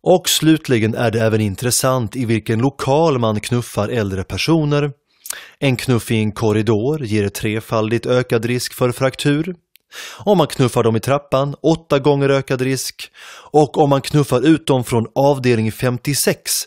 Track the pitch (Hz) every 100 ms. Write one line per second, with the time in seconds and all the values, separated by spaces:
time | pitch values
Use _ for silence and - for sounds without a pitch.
0 | - 180 - - 156 156 - 120 110 117
1 | 120 110 113 107 107 92 123 - 131 131
2 | 110 127 113 113 104 113 135 - - 139
3 | 165 131 113 104 - 123 117 - 104 117
4 | 101 95 95 98 - 165 147 147 147 -
5 | _ _ - - - _ 143 123 - 120
6 | - 113 107 - 110 107 107 107 120 156
7 | 110 107 101 - 110 110 - 117 110 113
8 | 127 123 123 120 117 120 - - 127 117
9 | 131 - 147 143 165 175 _ _ _ -
10 | - - 196 190 147 - 127 127 117 113
11 | - 143 - 131 143 143 147 160 - 143
12 | 139 143 139 139 131 131 131 131 - -
13 | - _ - - - 151 151 - 147 139
14 | - 151 139 123 139 156 - 131 117 120
15 | 113 - 139 139 127 117 110 - 127 123
16 | - 139 - 170 - -